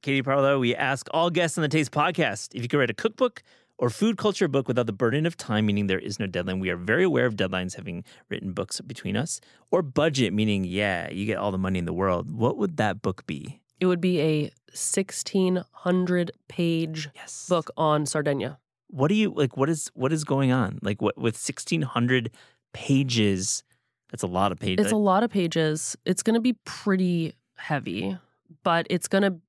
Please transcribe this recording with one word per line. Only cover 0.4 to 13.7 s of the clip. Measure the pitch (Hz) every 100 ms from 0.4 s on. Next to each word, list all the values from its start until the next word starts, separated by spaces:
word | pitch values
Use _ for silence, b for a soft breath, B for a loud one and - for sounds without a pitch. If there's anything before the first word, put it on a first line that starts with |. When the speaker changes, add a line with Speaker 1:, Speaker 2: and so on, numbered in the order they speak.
| 139 139
Speaker 1:
we | 123
ask | 120 135 135 -
all | 160 175
guests | 175 170 -
on |
the | 151
Taste | 156 139
Podcast | 151 151 175 139 101 -
if | -
you | 120
could | 147
write | 123
a |
cookbook | - 226 - 247 - b b b b
or | 165
food | - 220 208
culture | 208 190 175
book | 139 131
without | 123 117
the |
burden | 101 120 135 160
of | -
time, | - 107 107
meaning | 101 101
there | 95
is | - 98
no | 101
deadline. | 90 90 92
We | 92
are | 87
very | 90 131
aware | 185 135 123
of |
deadlines, | 104 95 92 92
having | - 87 87 B B B
written | 101 95
books | 87 92 -
between | - 104 92 104
us. | 160 - b b b
Or | 180
budget, | 151 139 160 131 110
meaning, | 101 110 101
yeah, | 92 92 104 87 82
you | 92 104
get | 101
all | 104
the | 95
money | 92 92
in |
the | 82
world. | 82 98 90 -
What | 110 117 -
would | 202 156
that | 107 98
book | 107 90 -
be? | 71 - - _